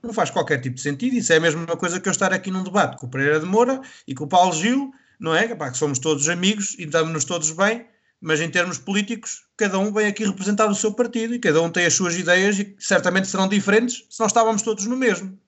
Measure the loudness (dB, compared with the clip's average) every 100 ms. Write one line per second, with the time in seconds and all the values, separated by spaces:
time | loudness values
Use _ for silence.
0 | -6 -2 0 0 0 -2 -2 -6 -6 -4
1 | -2 -2 4 4 4 0 -4 -4 -4 -2
2 | -2 0 0 0 -2 -6 -2 0 0 -2
3 | -10 -2 2 2 2 2 2 0 -6 -20
4 | -12 -10 2 4 4 2 0 0 -2 -12
5 | _ _ -2 0 0 -4 -6 -2 -2 -2
6 | 0 0 0 0 0 0 -6 -8 -2 -2
7 | 0 -4 -4 -4 -4 0 0 0 -8 _
8 | _ _ -2 -2 0 0 0 -4 -4 -2
9 | -2 -6 -8 -14 _ -4 -2 0 0 0
10 | 0 0 -4 -4 -4 2 2 2 -2 0
11 | -2 0 -4 0 2 4 2 2 2 2
12 | 0 -2 2 4 4 0 -4 -8 0 2
13 | 2 0 -2 0 2 2 4 2 2 -6
14 | _ -2 2 4 4 2 -2 -4 -4 0
15 | 0 0 -4 -14